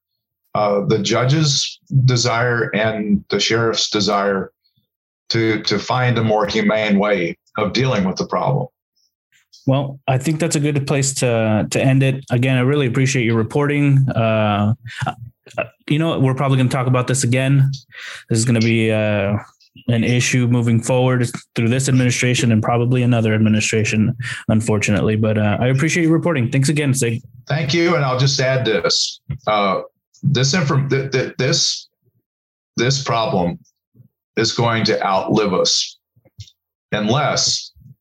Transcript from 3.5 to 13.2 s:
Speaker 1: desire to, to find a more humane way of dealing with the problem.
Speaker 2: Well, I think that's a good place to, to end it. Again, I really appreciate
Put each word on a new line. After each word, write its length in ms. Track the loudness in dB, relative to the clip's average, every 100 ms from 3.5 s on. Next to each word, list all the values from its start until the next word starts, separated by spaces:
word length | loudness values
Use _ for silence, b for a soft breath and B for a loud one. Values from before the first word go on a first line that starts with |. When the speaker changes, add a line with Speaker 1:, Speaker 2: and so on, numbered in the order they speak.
| 0 0 0 -2
Speaker 1:
desire 640 | 0 0 0 0 0 -4 _ _ _ _ _ _ _ -6
to, 320 | -2 0 -2
to 160 | -2 -4
find 380 | -2 -2 0 0
a 60 |
more 220 | 0 0 0
humane 520 | 0 0 0 2 2
way 380 | 2 0 -2 -8 _ -6
of 140 | -4
dealing 320 | 0 0 0
with 120 | -2 -2
the 100 | -4
problem. 420 | -4 -2 -2 -4 _ _ _ _ _ _ b b -8 -2
Speaker 2:
Well, 340 | -2 -2 -8 -4
I 120 | -2
think 220 | 0 -2
that's 160 | -2 0
a 40 |
good 260 | 0 -2 -2
place 280 | -2 -2
to, 520 | -2 0 0 2 0 0
to 120 | 0
end 200 | 2 2
it. 220 | 2 -2 -2
Again, 280 | -2 0 2
I 40 |
really 240 | 2 2 0
appreciate 380 | 0 0 0